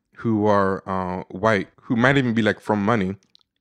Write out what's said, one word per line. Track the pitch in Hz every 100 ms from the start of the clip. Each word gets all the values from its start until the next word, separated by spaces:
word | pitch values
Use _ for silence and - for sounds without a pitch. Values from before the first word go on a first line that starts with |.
| _ -
who | 117 107 104
are, | 101 98 95 -
uh, | 95 92 90 -
white, | 92 107 101 - _
who | - 117
might | 127 139
even | 123
be, | 113
like, | 107 92
from | - 107
money | 101 113 92 98 _ _ _ _